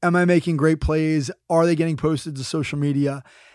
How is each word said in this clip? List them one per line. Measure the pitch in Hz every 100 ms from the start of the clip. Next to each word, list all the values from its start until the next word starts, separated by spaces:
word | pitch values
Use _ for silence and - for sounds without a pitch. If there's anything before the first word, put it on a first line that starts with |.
am | 175 175
I |
making | 180 175 170 160
great | 156 160
plays? | - 156 156 156 131 - -
Are | 165 170
they | 165
getting | 165 151
posted | 156 151 165 139
to |
social | 123 160 143 147
media? | 143 139 143 139 - _ -